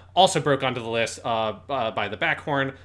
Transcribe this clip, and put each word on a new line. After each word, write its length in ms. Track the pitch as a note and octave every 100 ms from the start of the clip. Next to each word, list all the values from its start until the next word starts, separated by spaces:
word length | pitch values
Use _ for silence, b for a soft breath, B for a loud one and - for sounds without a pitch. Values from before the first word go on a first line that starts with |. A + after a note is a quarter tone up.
| B
also 260 | E3+ F#3 E3+
broke 220 | D3 C3+
onto 200 | C3 A#2+
the 80 | A2+
list, 300 | A#2 A2+ -
uh, 300 | C3 A2+ A2 G2+ -
uh, 200 | C3+ A2+
by 160 | A2 G#2
the 100 | G#2
Backhorn. 560 | E3 D3 - C#3 C3+ -